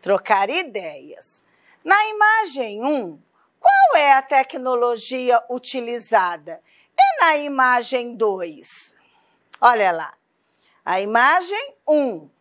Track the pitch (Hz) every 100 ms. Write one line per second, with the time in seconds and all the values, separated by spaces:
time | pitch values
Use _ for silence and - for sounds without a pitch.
0 | - 196 - 202 196 311 339 208 175 147
1 | 143 - - - _ _ _ _ 311 392
2 | 427 427 415 440 415 269 233 208 254 294
3 | 196 151 _ _ _ _ - 784 762 480
4 | 294 269 269 277 262 320 254 247 240 233
5 | 226 254 247 240 - 247 - 262 233 240
6 | - 220 185 170 151 220 _ _ _ -
7 | 784 640 339 302 294 277 254 247 240 254
8 | 240 233 220 190 175 151 - - - _
9 | _ _ _ _ _ - 240 240 196 170
10 | 151 - _ _ _ _ _ _ - 190
11 | 202 226 254 339 349 403 554 _ - 302
12 | 269 180 151 _